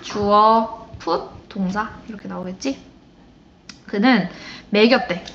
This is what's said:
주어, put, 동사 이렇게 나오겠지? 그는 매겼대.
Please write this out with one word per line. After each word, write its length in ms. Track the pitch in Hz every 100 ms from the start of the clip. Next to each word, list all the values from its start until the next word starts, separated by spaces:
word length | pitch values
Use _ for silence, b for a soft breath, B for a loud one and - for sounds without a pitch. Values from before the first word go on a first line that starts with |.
주어, 840 | - 208 202 208 214 226 226 - - -
put, 260 | - 370 - - -
동사 420 | 202 185 202 226 - -
이렇게 200 | 208 190
나오겠지? 500 | 180 185 185 269 269 - - _ _ - _ _ _ - - -
그는 420 | 202 240 226 175 B B B B
매겼대. 540 | 208 226 240 - 180 -